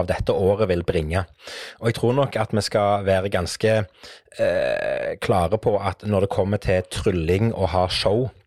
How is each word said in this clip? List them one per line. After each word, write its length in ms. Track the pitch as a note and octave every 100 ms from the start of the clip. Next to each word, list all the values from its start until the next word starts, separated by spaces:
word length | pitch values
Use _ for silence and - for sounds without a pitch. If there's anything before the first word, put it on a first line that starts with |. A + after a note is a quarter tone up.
av 80 | F2+
dette 240 | F2 -
året, 380 | G2 F#2+ G2+ G#2+
vil 140 | F2 F2
bringe. 380 | F2+ D#2 F2 F2+ _ - - - -
Og 80 | A2+
jeg 80 | A2+
tror 180 | A2+ C3
nok 220 | C3+ A2
at 140 | G#2+ G#2+
vi 80 |
skal 400 | - A2 G2+ G2+
være 280 | G2 F#2+ G2
ganske, 400 | F#2+ F2 - A2 A2 G2 _ - - _ -
eh, 680 | G#2 F2 B1+ A1 - C2+ - E2
klare 400 | - G2+ E2+ G#2+
på 140 | - G#2
at 300 | G2 F#2 G2+
når 160 | G2+
det 80 | G2
kommer 300 | - G2 G#2
til 160 | - F#2 -
trylling 640 | - - F2+ D#2+ F#2+ A2+
og 160 | - F#2+
ha 100 | F2+ F#2
show, 380 | - G#2+ G#2 B2+ -